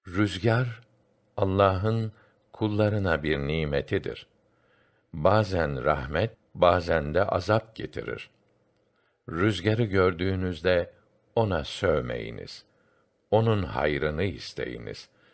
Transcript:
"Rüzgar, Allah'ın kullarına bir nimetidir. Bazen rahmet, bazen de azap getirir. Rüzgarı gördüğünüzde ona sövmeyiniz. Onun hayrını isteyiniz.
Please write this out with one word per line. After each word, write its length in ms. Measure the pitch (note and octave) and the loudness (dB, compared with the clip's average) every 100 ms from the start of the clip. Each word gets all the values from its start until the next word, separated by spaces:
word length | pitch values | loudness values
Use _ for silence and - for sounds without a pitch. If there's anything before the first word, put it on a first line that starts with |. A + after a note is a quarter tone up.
| F#2+ | -8
"Rüzgar, 720 | F2+ G#2 F2+ A2 A#2 B2 A2+ - _ _ _ _ - | -2 -2 0 0 0 -2 -8 -18 _ _ _ _ -4
Allah'ın 760 | G2 G2 G2 F#2+ G#2+ A2+ A2 - _ _ _ | 0 4 4 4 0 -2 -4 -8 _ _ _
kullarına 720 | - G#2+ G#2 G#2+ G#2 F#2 D2+ | -6 -2 2 2 2 0 0
bir 160 | D2+ D2 | 0 -2
nimetidir. 880 | C#2 D#2+ D2+ C#2+ - G2 - - - _ _ _ _ _ _ _ _ | 0 -2 0 -2 -2 -4 -4 -10 -16 _ _ _ _ _ _ _ _
Bazen 720 | D2+ E2 G#2+ G2+ F#2 D2+ C2+ | 0 4 4 2 0 0 0
rahmet, 520 | C2+ D2+ C2+ D2+ A#2 - _ | 0 0 -2 -2 -2 -6 _
bazen 600 | - F2+ F2+ E2+ E2 D2 | 2 4 4 2 0 0
de 100 | D#2 | 0
azap 500 | G2+ F#2 G2 A2 - | 0 0 2 0 0
getirir. 560 | - - - A1+ A1 - _ _ _ _ _ _ _ _ _ - | -10 -10 -10 -10 -10 -12 _ _ _ _ _ _ _ _ _ -10
Rüzgarı 560 | D#2+ G#2 F#2 G2+ A2 | 0 0 0 0 0
gördüğünüzde 1080 | A2+ G2 F#2 E2+ F#2 F#2+ F#2 D#2+ F#2 F2+ F2 - _ _ _ | 2 4 2 2 -2 -2 -2 -2 2 2 0 -8 _ _ _
ona 300 | - G#2+ E2+ | 0 0 0
sövmeyiniz. 1000 | C#2 - F#2+ D2+ A#1+ A#1+ A1 G#1 G1+ - - _ _ _ _ _ _ | -4 -2 0 0 0 -6 -8 -12 -14 -18 -20 _ _ _ _ _ _
Onun 320 | G#2+ A2+ G#2+ | 2 4 2
hayrını 640 | D#2+ - D2+ D2 D2+ D2+ | 0 -2 0 0 -2 -2
isteyiniz. 840 | F#2+ C2+ - - B1 A#1 G#1+ G#1 - _ _ | -4 -4 -12 -8 -8 -8 -12 -14 -16 _ _